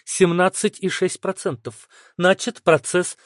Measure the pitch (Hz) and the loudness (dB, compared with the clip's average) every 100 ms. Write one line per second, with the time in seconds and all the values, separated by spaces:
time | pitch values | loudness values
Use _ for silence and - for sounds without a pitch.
0 | - - 180 170 185 - 208 - 185 - | -10 0 2 4 0 0 -4 -2 -6 -2
1 | 185 - 190 190 185 131 - - - _ | -4 -4 -8 -6 -6 -8 -12 -18 -20 _
2 | _ - 175 190 - - - 160 - 180 | _ -2 2 2 -2 -4 2 2 2 -2
3 | 175 - | -2 -8